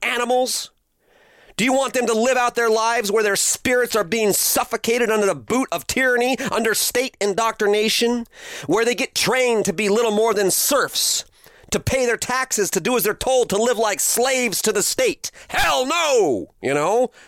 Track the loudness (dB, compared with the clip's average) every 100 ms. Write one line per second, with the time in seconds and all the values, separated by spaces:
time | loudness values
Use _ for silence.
0 | -4 -2 0 0 0 -4 -8 _ _ _
1 | _ _ _ _ -14 -2 0 2 0 -2
2 | 0 2 2 2 0 0 2 2 2 0
3 | 0 0 2 0 -2 -2 0 0 2 -2
4 | -2 0 0 0 0 -2 -2 -4 -2 0
5 | 2 2 0 -2 -2 -2 -2 -4 -4 0
6 | 2 2 0 -2 -2 -2 0 0 -2 -2
7 | -4 -2 -2 0 -2 0 0 2 2 2
8 | 0 0 -6 -16 -16 -12 -2 2 2 0
9 | -4 -2 0 2 2 2 0 0 2 2
10 | 2 2 2 2 2 0 0 0 0 -2
11 | -2 -2 -6 _ -20 -20 -6 -4 0 0
12 | 0 -2 -2 -4 -2 -2 -2 -2 0 0
13 | 0 -2 0 2 2 0 0 0 0 0
14 | -2 0 0 0 -2 -2 -2 0 -2 0
15 | -2 -2 -10 -14 -6 -2 0 0 0 0
16 | 2 2 2 0 -6 _ -2 0 0 0
17 | 0 -6